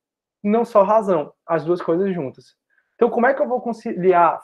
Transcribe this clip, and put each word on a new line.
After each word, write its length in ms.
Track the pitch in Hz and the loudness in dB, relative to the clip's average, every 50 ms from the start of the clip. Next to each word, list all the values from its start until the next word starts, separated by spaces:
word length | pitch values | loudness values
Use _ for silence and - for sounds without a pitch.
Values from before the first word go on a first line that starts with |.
| _ _ _ _ _ _ _ _ - | _ _ _ _ _ _ _ _ -4
não 200 | 202 208 233 233 | -2 -2 0 -2
só 200 | 233 - 214 196 | 0 2 2 2
razão, 500 | 190 214 226 214 196 185 156 143 - - _ _ | 4 2 2 2 2 -2 -2 -2 -6 -12 _ _
as 220 | - 170 160 147 | -4 -4 -4 -2
duas 160 | 160 175 175 | -2 -4 -4
coisas 320 | - - 165 175 196 196 185 | -2 -2 -2 -2 -2 -2 -4
juntas. 420 | 175 143 127 - - 127 _ _ _ _ _ _ _ _ _ _ | -4 -6 -8 -10 -14 _ _ _ _ _ _ _ _ _ _ _
Então, 160 | _ 233 240 | _ 0 0
como 160 | 233 240 233 | 2 0 0
é 80 | 262 277 | 0 0
que 80 | - | 0
eu 60 | 294 226 | -2 -4
vou 120 | 247 233 | -4 -6
conciliar 800 | - 240 220 - - 226 - 185 175 185 180 175 170 160 - - | -6 -8 -10 -10 -10 -10 -8 -2 0 2 4 4 4 4 2 -2